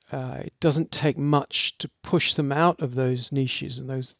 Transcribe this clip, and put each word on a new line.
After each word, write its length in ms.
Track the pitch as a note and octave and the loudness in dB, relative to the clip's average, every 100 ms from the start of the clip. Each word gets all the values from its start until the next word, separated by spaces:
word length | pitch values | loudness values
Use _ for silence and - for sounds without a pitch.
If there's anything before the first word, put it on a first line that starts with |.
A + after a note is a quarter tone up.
| _ | _
uh, 280 | C#3 C3 C3 | -8 -6 -8
it 140 | - - | -10 0
doesn't 320 | E3 C3+ - | 2 2 0
take 260 | - D#3 - | 0 0 2
much 600 | C#3+ D3 C3+ - - - | 4 4 2 -2 -4 -6
to 100 | - _ | -10 _
push 320 | - F3 - | 0 2 2
them 160 | - C#3 | 0 0
out 320 | C#3 E3+ - | 2 2 2
of 140 | C3+ A#2+ | -2 0
those 340 | C3 B2 B2 | 0 0 -2
niches 480 | C#3 C3 - C#3 B2+ | 0 0 -2 -6 -8
and 100 | C3 | -6
those, 280 | C3 B2+ - | -6 -6 -8